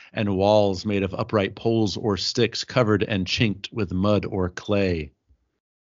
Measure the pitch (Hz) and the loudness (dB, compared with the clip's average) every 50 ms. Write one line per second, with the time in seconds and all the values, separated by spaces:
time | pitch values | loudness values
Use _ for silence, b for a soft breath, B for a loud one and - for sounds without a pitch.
0 | B B - 113 110 101 98 92 98 101 107 107 104 101 95 92 - 107 101 98 | B B -6 -4 -2 0 0 2 4 6 6 6 6 4 2 -2 -4 -2 -2 0
1 | 95 95 101 - 117 - - 107 95 98 98 - - 113 117 113 110 98 82 - | -2 -2 -2 -6 -4 -2 0 0 0 0 -4 -4 -2 0 2 2 2 0 -2 -2
2 | - 113 98 92 - - - 123 117 110 - - - - - 127 127 107 107 98 | -2 -2 -2 -2 -2 -4 0 0 0 0 0 -6 -10 -2 0 2 2 4 2 2
3 | - - 110 98 92 92 - - 127 107 95 95 - - - 113 104 80 92 90 | 0 0 -2 -2 -2 -2 0 0 0 0 0 -4 -8 -10 -6 -6 -4 -4 -2 0
4 | 95 104 104 98 87 87 - 98 90 85 - - - - 104 101 101 95 87 82 | 2 2 2 2 0 -2 -4 -4 -4 -4 -6 -8 -4 -2 0 0 2 0 0 -2
5 | 76 71 - _ _ _ _ _ _ _ _ _ _ _ _ _ _ _ _ | -4 -8 -14 _ _ _ _ _ _ _ _ _ _ _ _ _ _ _ _